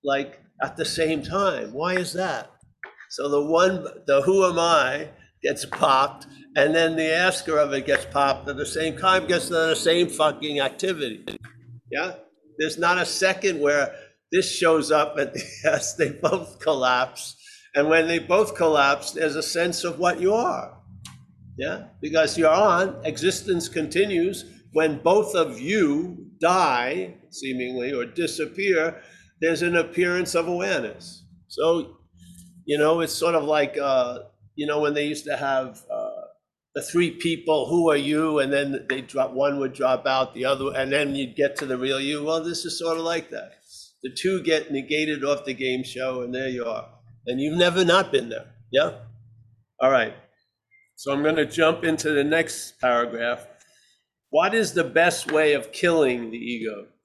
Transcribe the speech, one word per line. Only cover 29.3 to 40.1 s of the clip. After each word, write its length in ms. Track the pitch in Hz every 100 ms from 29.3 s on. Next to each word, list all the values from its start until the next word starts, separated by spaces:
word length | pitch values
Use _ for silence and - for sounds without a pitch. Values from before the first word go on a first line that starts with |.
| _
there's 220 | 160 165
an 140 | 175 175
appearance 580 | 165 170 180 180 170
of 140 | 170 165
awareness. 760 | 175 196 165 110 - - - - - _
So, 500 | - 160 170 - - _ _ - - - -
you 140 | - 147
know, 220 | 151 170
it's 120 | 160
sort 220 | - 165
of 100 | 165
like, 320 | 147 151 143 147
uh, 440 | 139 131 123 123 - _ _ -
you 100 | 147
know, 140 | 151
when 140 | 151
they 120 | 147 147
used 180 | 151
to 120 | 147 135
have, 460 | 139 135 131 - -
uh, 180 | 110 107 - - _ _ _ _
the 80 | 143
three 300 | - 175 175
people, 560 | - 170 160 165 156 123
"Who 200 | 170 165
are 60 | 147
you?" 440 | 139 151 160 151
And 120 | 135
then 340 | 139 143 135 -
they 120 | 135
drop, 300 | 123 135 131
one 300 | 127 143 143
would 140 | 135
drop 320 | 131 131 131
out, 280 | 135